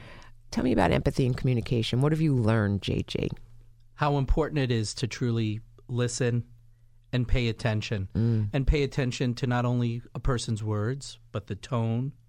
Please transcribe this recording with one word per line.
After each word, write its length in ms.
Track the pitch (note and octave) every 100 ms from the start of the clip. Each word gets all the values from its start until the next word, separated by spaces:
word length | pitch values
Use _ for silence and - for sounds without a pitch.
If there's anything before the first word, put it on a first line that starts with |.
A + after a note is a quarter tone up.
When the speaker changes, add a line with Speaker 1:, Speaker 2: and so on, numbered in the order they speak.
| - - - - -
Speaker 1:
tell 140 | -
me 80 | B3+
about 200 | B3+ F3+
empathy 340 | C3 - - B2+
and 100 | B2+
communication. 640 | C3 A#2+ G#2+ A#2+ A2 A#2+
What 120 | C#3+
have 80 | D#3
you 120 | D#3+
learned, 460 | C3 G#2+ A2+ G2+ G2+
J 220 | - - -
J? 220 | - - - - - - - -
Speaker 2:
How 220 | - D3 C#3+
important 420 | C3+ - D3 D3
it 100 | B2+
is 240 | A#2+ G#2+
to 120 | - A#2
truly 540 | - B2 A#2 A2 G#2+ - - -
listen 560 | A#2+ B2 - B2 A#2 - - - - - - -
and 140 | B2+ A#2+
pay 200 | C3 A#2
attention. 600 | A2 A#2+ G#2+ - G#2 F#2 -
Speaker 1:
Mm. 320 | A2+ A2 G#2
Speaker 2:
And 140 | D3 C3
pay 160 | D#3
attention 520 | C#3 - B2 A#2+ B2+
to 120 | A#2+ B2+
not 180 | B2
only 380 | B2 B2 A#2+ A#2 -
a 60 | -
person's 420 | - A#2+ - G#2+
words, 560 | G#2+ G#2+ G#2+ C#3 - - -
but 140 | A2 -
the 80 |
tone, 580 | G2+ - A#2+ A2+ A#2 C3+ -